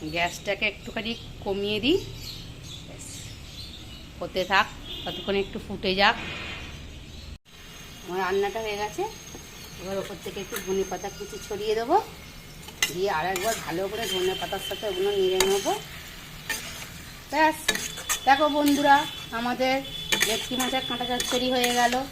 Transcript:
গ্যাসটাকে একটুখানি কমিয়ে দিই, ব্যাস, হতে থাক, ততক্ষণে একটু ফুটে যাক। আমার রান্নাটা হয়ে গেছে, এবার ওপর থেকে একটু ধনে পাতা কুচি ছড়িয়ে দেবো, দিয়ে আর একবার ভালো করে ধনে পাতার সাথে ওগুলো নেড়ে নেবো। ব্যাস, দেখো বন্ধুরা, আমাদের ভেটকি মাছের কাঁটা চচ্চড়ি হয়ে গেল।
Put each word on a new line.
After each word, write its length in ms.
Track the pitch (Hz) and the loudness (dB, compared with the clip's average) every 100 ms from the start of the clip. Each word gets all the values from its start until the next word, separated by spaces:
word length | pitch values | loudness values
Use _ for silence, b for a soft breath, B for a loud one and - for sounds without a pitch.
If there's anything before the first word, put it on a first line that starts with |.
গ্যাসটাকে 600 | 156 165 175 - - 190 220 | -2 0 0 -2 -4 0 0
একটুখানি 460 | 196 - 226 220 233 - - | -2 -8 -6 -4 -6 -8 -8
কমিয়ে 360 | - 196 202 214 | -2 0 0 2
দিই, 180 | 226 370 - - - - - - - - - | 4 2 2 -10 -10 -10 -12 -12 -12 -12 -12
ব্যাস, 180 | - - - - - - - - - - - - - | -12 -12 -12 -12 -12 -14 -12 -12 -12 -14 -14 -14 -10
হতে 220 | 175 185 185 | -4 -2 4
থাক, 200 | 196 220 - - - - | 4 4 -2 -10 -8 -6
ততক্ষণে 340 | - - 196 | -6 0 0
একটু 200 | 196 226 - | 0 -4 -8
ফুটে 280 | 190 196 190 | -4 0 6
যাক। 200 | 202 233 - - - - - - - - - - - - - - - - - - | 6 4 -2 -8 -8 -10 -10 -12 -12 -14 -14 -14 -12 -14 -16 -20 -16 -16 -14 -14
আমার 160 | - 180 | -6 -2
রান্নাটা 400 | 185 196 202 226 | 2 2 2 0
হয়ে 180 | 220 208 | -4 -2
গেছে, 240 | 208 262 415 - - - - - - - | -4 -2 -4 -4 -14 -14 -14 -14 -14 -10
এবার 160 | 175 196 | -6 -4
ওপর 180 | 190 190 | -4 -8
থেকে 160 | - 190 | -8 -8
একটু 160 | 190 220 185 | -6 -6 -2
ধনে 160 | 190 190 | 0 0
পাতা 200 | 180 202 | -2 -6
কুচি 280 | - 202 - - | -8 -10 -10 -8
ছড়িয়ে 260 | 202 214 214 | -4 0 0
দেবো, 200 | 233 370 - - - - - - - - - | 4 4 2 -10 -14 -14 -14 -14 -14 -2 -2
দিয়ে 160 | 156 196 | 0 2
আর 160 | 160 170 | 2 2
একবার 280 | 190 202 220 160 | 0 0 0 -2
ভালো 220 | 160 196 | -2 -2
করে 160 | 214 226 | -2 -2
ধনে 280 | 190 185 185 | 2 2 0
পাতার 220 | 175 196 - | -2 -4 -4
সাথে 180 | 196 214 | -4 -2
ওগুলো 220 | 185 196 | 2 2
নেড়ে 280 | 202 185 262 392 | 4 4 6 4
নেবো। 260 | 392 294 415 - - - - - - - - - - - - - - - | 4 4 0 -2 -12 -12 -14 -14 -14 -8 -6 -6 -10 -12 -12 -14 -14 -4
ব্যাস, 240 | 277 311 311 - - - - - - - | 6 6 6 0 0 0 -8 -4 0 6
দেখো 240 | 277 302 | 8 8
বন্ধুরা, 560 | 294 294 285 285 277 311 - - | 6 6 6 8 8 8 -6 -6
আমাদের 420 | 233 240 240 262 269 269 - - - 196 | -2 -2 2 4 2 0 -8 0 2 4
ভেটকি 300 | 220 - 254 | 2 0 0
মাছের 280 | 254 262 254 | 2 2 0
কাঁটা 160 | 254 247 | -4 0
চচ্চড়ি 380 | 247 - 254 254 | 0 2 2 4
হয়ে 200 | 254 240 240 | 4 4 6
গেল। 140 | 240 247 277 | 6 4 -2